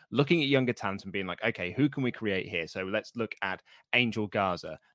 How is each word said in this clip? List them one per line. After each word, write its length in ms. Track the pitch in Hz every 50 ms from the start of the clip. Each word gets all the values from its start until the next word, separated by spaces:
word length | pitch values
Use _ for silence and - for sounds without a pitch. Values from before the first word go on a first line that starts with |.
| - _
looking 300 | 104 123 143 - 175 165
at 80 | 143 139
younger 240 | 139 131 127 117 113
talent 320 | - - 98 98 101 92
and 80 | 95 87
being 120 | 98 95
like, 160 | 90 87 - 107
"Okay, 260 | 117 - - 90 90
who 160 | 90 127 147 143
can 160 | - - 127
we 80 | 120
create 380 | - - 113 104 98 92 85 -
here?" 180 | 85 85 80 80
So 160 | - 95 95
let's 300 | 95 104 107 - - -
look 200 | 117 113 - - -
at 200 | 101 95 92 - - _ - - _ _ -
Angel 340 | 123 123 113 98 113 107 98
Garza. 500 | - 107 98 92 87 82 - 80 78 - _ _